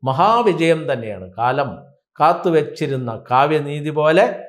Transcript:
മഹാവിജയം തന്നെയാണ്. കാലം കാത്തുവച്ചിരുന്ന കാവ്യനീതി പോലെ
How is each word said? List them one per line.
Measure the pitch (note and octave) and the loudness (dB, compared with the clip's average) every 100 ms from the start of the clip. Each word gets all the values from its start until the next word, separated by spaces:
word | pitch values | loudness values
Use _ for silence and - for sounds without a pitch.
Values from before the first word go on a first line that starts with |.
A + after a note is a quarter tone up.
| C3 | -4
മഹാവിജയം | C3 F#3+ A#3 A3+ D#3+ E3 D#3+ D3 | 0 2 4 2 2 2 2 0
തന്നെയാണ്. | C3 A2+ G2 F#2 F#2 | -6 -6 -10 -12 -4
കാലം | A#2 C3+ C3+ F2+ - _ _ _ | -2 0 -4 -8 -18 _ _ _
കാത്തുവച്ചിരുന്ന | D#3 E3+ F#3 D#3+ C#3+ - D3 C3+ B2 A2 - | 2 2 2 0 0 -6 -6 -4 -6 -10 -2
കാവ്യനീതി | B2 C#3+ D#3 C#3+ D3 D3 D3 | 2 2 2 -2 -8 -6 0
പോലെ | D3+ D#3+ A#3 - | 2 4 2 0